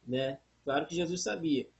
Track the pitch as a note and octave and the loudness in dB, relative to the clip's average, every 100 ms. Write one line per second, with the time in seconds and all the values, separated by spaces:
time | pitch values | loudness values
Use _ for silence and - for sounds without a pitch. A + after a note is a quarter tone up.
0 | - B2+ C3+ C#3 _ _ - C#3 D#3 E3 | -2 0 0 -4 _ _ 0 0 0 0
1 | F3 F3 - G#3 E3 C#3 - _ | 0 0 -2 -2 2 2 0 _